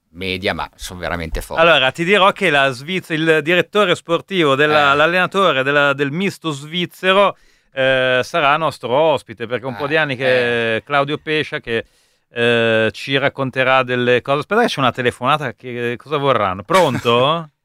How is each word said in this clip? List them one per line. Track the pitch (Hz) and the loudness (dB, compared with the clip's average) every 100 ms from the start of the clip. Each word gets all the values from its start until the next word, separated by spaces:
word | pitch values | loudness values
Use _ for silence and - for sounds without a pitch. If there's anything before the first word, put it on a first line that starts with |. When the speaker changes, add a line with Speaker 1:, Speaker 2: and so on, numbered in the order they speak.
| _ | _
Speaker 1:
media, | 82 92 92 98 | -12 -8 -4 -4
ma | 85 76 | -4 -8
sono | _ - 90 | _ -16 -10
veramente | 82 85 82 - | -6 -6 -6 -8
forti. | - 156 | -6 0
Speaker 2:
Allora, | 165 151 131 | 4 4 2
ti | 131 | -2
dirò | 170 202 190 | 0 2 2
che | 190 185 | 2 0
la | 143 135 | 2 2
Sviz-, | 123 143 185 - | -2 -6 -8 -6
il | 156 160 156 | -2 2 2
direttore | 151 175 - 208 196 | 2 0 0 0 0
sportivo | 151 - 165 - 190 151 135 | 0 -2 -4 -2 0 2 2
della, | 151 151 143 | 2 4 4
Speaker 1:
Eh. | 139 | 4
Speaker 2:
l'allenatore | 156 180 180 196 190 135 | 2 2 0 2 2 2
della, | 131 147 143 | 0 2 2
del | 139 143 | 0 -2
misto | 151 196 - 165 | -2 -4 -4 -8
svizzero, | 143 151 170 175 - 185 190 196 - _ _ _ | -8 -8 -6 -8 -4 0 2 2 -2 _ _ _
eh, | 135 131 131 127 127 | -4 0 2 2 0
sarà | 120 170 139 151 | 0 0 2 2
nostro | 160 - 120 | -2 -6 -2
ospite, | 127 160 135 - 107 113 | 0 2 0 -4 -12 -8
perché | 120 | -6
è | 127 | -8
un | 117 | -8
po' | |
Speaker 1:
Eh, | 139 | -4
Speaker 2:
di | 156 | -2
anni | 151 123 | -2 -2
che | 131 127 120 120 113 110 | 0 2 0 -2 -2 -4
Speaker 1:
eh. | |
Speaker 2:
Claudio | - 143 139 147 | -2 -2 -2 -4
Pescia | - 156 143 151 | -4 -4 -4 -8
che, | 127 117 - _ _ _ _ | -6 -6 -6 _ _ _ _
eh, | 120 120 117 113 110 110 | -2 2 2 2 2 0
ci | - - 139 | -4 -4 -2
racconterà | 135 - 135 131 127 131 | -2 -2 -4 0 2 2
delle | 127 123 123 123 | 2 0 2 0
cose. | 127 143 | 0 -4
Aspetta | 139 208 | 0 0
che | 240 | 0
c'è | - | 0
una | 131 | -2
telefonata, | 117 123 - 123 151 143 | 0 -2 -2 -2 -2 -2
che, | 110 127 120 120 120 | -10 -12 -6 -6 -6
cosa | 135 147 | -6 -2
vorranno? | 139 120 101 92 | 0 2 0 -2
Pronto? | - 180 165 113 120 120 131 165 156 _ | 0 2 2 2 2 2 2 -2 -6 _